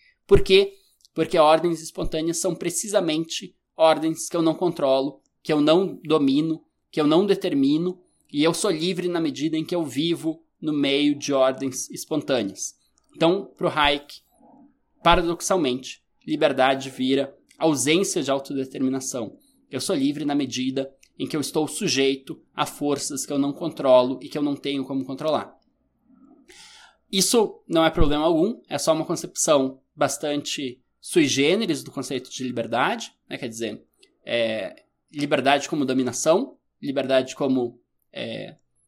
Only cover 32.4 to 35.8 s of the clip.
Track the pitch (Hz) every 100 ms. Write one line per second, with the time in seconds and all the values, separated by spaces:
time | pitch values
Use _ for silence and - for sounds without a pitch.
32.4 | 127 120 113 123 156 233 - - _ -
33.4 | 123 113 113 110 - _ _ _ - 117
34.4 | 113 110 92 - _ _ _ 151 143 147
35.4 | 131 143 - 160